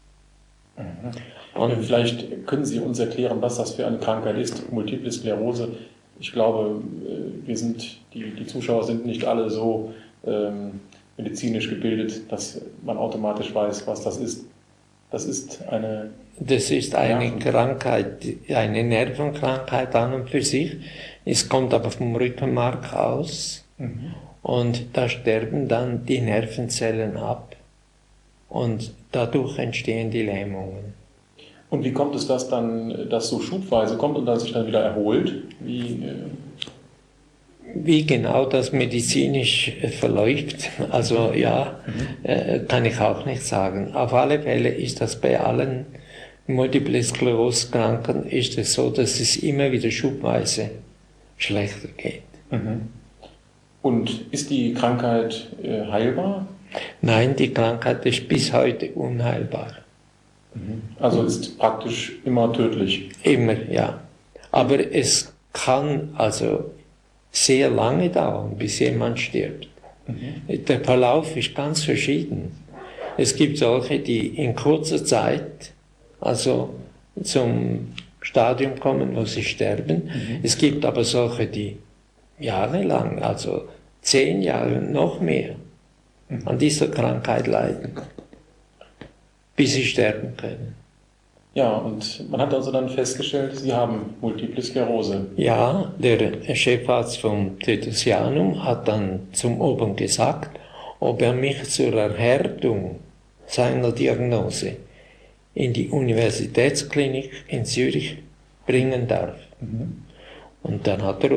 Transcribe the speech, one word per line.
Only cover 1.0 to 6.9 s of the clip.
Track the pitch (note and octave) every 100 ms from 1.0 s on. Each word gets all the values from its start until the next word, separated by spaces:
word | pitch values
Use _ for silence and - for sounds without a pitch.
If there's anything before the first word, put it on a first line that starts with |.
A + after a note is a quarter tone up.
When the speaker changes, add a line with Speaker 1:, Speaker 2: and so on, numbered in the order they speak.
| B2 A#2+ - - - -
Speaker 2:
Und | A#2+
Speaker 1:
Äh, | A#2
vielleicht | A2 A#2+ A#2+ - - - -
können | C#3 B2+
Sie | A2+
uns | B2+ A#2
erklären, | A2+ - B2 A#2+
was | A#2+ -
das | A2
für | - A#2+
eine | A2+
Krankheit | - A2+ A2+ A2
ist, | A#2+ - -
Multiple | A#2 - B2+ A#2
Sklerose. | - A2 G2+ A2+ A#2+ A2+ A2 - - _ -
Ich | -
glaube, | A#2+ A2+ A2+ G#2+ G#2+ -